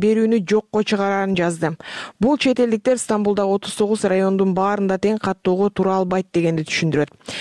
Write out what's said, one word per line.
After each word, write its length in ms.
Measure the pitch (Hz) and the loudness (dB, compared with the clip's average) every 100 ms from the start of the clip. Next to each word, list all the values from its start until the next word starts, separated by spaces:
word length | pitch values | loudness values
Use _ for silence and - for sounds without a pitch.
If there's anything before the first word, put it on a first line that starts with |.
берүүнү 400 | 208 220 220 233 | 2 2 2 2
жокко 400 | 170 214 - 208 | 2 0 0 -2
чыгарарын 540 | 208 202 196 196 196 185 | 0 0 0 0 0 0
жазды. 400 | 175 165 165 160 - - - - | 0 -2 -4 -4 -12 -14 -14 -2
Бул 200 | 226 294 | 0 2
чет 220 | 269 247 | 2 2
элдиктер 360 | 240 220 254 254 | 2 0 0 0
Стамбулдагы 560 | - 214 208 202 196 | 0 0 0 0 0
отуз 240 | 196 - - | 0 -2 -2
тогуз 300 | 208 214 196 | 0 0 0
райондун 460 | 185 190 196 190 185 | 2 2 2 2 2
баарында 400 | 196 208 196 190 | 0 0 0 0
тең 220 | 202 220 | 0 0
каттоого 480 | 190 190 190 185 202 | -4 -4 0 0 0
тура 300 | 202 190 190 | 0 0 0
албайт 320 | 180 185 185 | 0 -2 -2
дегенди 320 | 170 165 165 | 0 0 -2
түшүндүрөт. 480 | 156 - 160 143 147 - - - | -4 -2 0 0 -2 -6 -14 -12